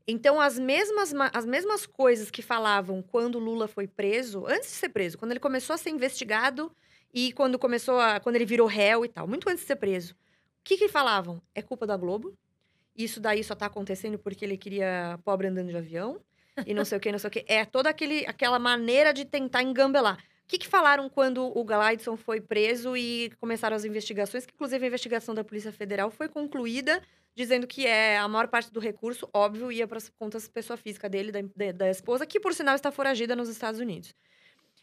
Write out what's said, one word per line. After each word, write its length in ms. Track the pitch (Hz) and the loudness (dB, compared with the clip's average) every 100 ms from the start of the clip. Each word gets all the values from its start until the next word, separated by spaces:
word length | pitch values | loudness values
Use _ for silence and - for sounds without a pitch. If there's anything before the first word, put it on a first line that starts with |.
| - | -4
Então, 340 | 226 277 302 | 2 4 6
as 160 | 285 240 | 4 2
mesmas 540 | 254 302 415 415 370 | 0 2 2 0 0
ma-, 180 | 285 269 | 0 0
as 100 | 233 | 0
mesmas 400 | 233 277 392 415 | -2 -2 -2 -4
coisas 460 | - - 262 226 208 | -4 2 4 4 0
que 100 | - | -10
falavam 640 | - 233 214 202 185 190 | -4 0 2 2 0 -6
quando 380 | 185 240 240 240 | -2 -2 0 -2
Lula 260 | 226 226 214 | -4 -2 -4
foi 220 | 208 202 | -4 -8
preso, 580 | - 202 220 254 196 - | -2 0 0 -2 -6 -2
antes 220 | 339 539 | -2 -2
de 60 | - | -6
ser 120 | - | -4
preso, 280 | 208 175 156 | -2 -2 -4
quando 140 | 226 | -4
ele 80 | 240 | 0
começou 340 | 285 262 254 | 0 0 -2
a 20 | 320 | -4
ser 120 | 330 | -2
investigado 800 | 311 269 - 226 214 262 262 320 _ _ _ _ | -2 -2 -2 -2 2 2 0 -6 _ _ _ _
e 200 | 247 254 | -2 -2
quando 260 | 247 269 254 | 2 2 2
começou 400 | 254 240 262 247 | 2 0 2 4
a, 220 | 226 208 | 4 4
quando 160 | 247 240 | 2 2
ele 100 | 220 | 2
virou 220 | 240 226 | 4 4
réu 360 | 208 202 233 | 6 4 4
e 40 | 233 | 0
tal, 180 | 165 165 | -4 -6
muito 220 | 285 381 | -4 -2
antes 120 | 349 | -2
de 40 | - | -2
ser 100 | 277 | -2
preso, 360 | 196 185 175 | 0 -2 -4
o 20 | - _ _ _ _ | -14 _ _ _ _
que 140 | - 381 | 0 2
que 120 | 403 | 4
falavam? 540 | 302 254 202 175 170 - | 4 4 2 0 -8 -12
"É 60 | - | -12
culpa 260 | - 254 214 | -10 -6 -2
da 80 | 196 | -2
Globo. 360 | 175 208 339 - _ _ _ _ _ - | -2 -4 -6 -14 _ _ _ _ _ -6
Isso 240 | 226 226 | -6 -2
daí 240 | 214 214 | 0 0
só 100 | 220 | -2
tá 120 | 208 208 | -6 -6
acontecendo 520 | 208 196 190 220 208 | -6 -6 -6 -6 -6
porque 260 | 208 196 | -8 -8
ele 120 | 202 190 | -6 -6
queria 640 | 202 196 190 180 175 170 | -6 -2 -2 -2 -4 -6
pobre 220 | 208 190 190 | -2 0 0
andando 220 | 185 180 | -2 -4
de 80 | 170 | -6
avião 440 | 160 165 214 370 _ _ _ - 226 | -6 -6 -6 -8 _ _ _ -10 -4
e 80 | |
não 100 | 208 | -2
sei 140 | 202 196 | -2 -2
o 20 | |
quê, 120 | 208 | -2
não 60 | 202 | -4
sei 100 | 202 | -6
o 20 | |
quê." 140 | 190 - | -6 0
É 180 | 220 | 0
toda 240 | 214 262 294 | 2 2 2
aquele, 380 | 311 302 302 - | 0 -2 -2 -4
aquela 320 | - 247 247 | 0 2 4
maneira 540 | 247 240 233 254 302 | 4 2 4 6 6
de 100 | 277 | 4
tentar 380 | 285 285 262 247 | -2 -4 0 0
engambelar. 540 | 262 254 277 269 220 185 | 2 4 4 6 4 2
O 320 | - _ - | -6 _ -6
que 80 | - | -6
que 80 | - | 2
falaram 420 | 392 302 285 269 | 4 6 6 2
quando 340 | - 262 254 254 233 | 2 2 2 -2 -2
o 60 | |
Gladson 540 | 220 214 214 226 233 226 | 0 4 4 2 -2 -8
foi 240 | - 220 | -4 -6
preso 560 | - 208 214 240 247 254 | -2 2 2 2 -2 -4
e 340 | 240 240 233 - | -4 -4 -6 -6
começaram 380 | 233 226 226 220 | -6 -2 -2 -2
as 80 | |
investigações? 600 | 214 214 208 202 202 247 247 | -4 -6 -6 -4 -4 -4 -10
Que, 80 | |
inclusive, 280 | - 277 254 | -8 -4 -2
a 60 | 254 | -2
investigação 460 | 247 233 233 226 | -4 -4 -4 -4
da 100 | 220 | -8
Polícia 260 | 214 208 214 | -6 -8 -10
Federal 400 | 202 202 202 202 | -10 -6 -2 -2
foi 160 | - 311 | -2 -8
concluída 760 | 311 294 277 233 247 285 349 - _ _ - | -6 -6 -4 -4 -4 0 -2 -2 _ _ -6
dizendo 320 | 240 254 247 | 0 0 0
que 180 | - 247 | -2 2
é, 320 | 220 220 208 | 4 4 4
a 80 | 208 | 2
maior 220 | 220 226 | 0 2
parte 240 | 233 233 | 0 -2
do 80 | 226 | -4
recurso, 480 | 220 202 226 247 - | -6 -6 -6 -8 -2
óbvio, 380 | 208 208 214 247 | 2 2 2 -6
ia 160 | 233 220 | -4 -4
pras 220 | 226 - - | -6 -14 -12
contas 300 | 214 220 214 | -10 -10 -10
pessoa 280 | 233 220 233 | -10 -8 -10
física 320 | 220 202 202 | -10 -10 -4
dele, 220 | 196 208 | -4 -4
da, 100 | 208 196 | -6 -6
da, 160 | 196 202 | -4 -4
da 160 | 180 190 | 0 0
esposa, 360 | 190 - 247 277 | 0 0 -2 0
que, 140 | 415 | 0
por 120 | 403 | 0
sinal, 220 | 339 285 | 0 2
está 160 | 277 285 | 2 0
foragida 460 | 277 269 240 233 240 | -2 0 0 0 -2
nos 120 | 233 | -4
Estados 300 | 220 220 220 | -6 -6 -6
Unidos. 340 | 240 170 170 _ _ _ _ _ _ _ | -6 -8 -12 _ _ _ _ _ _ _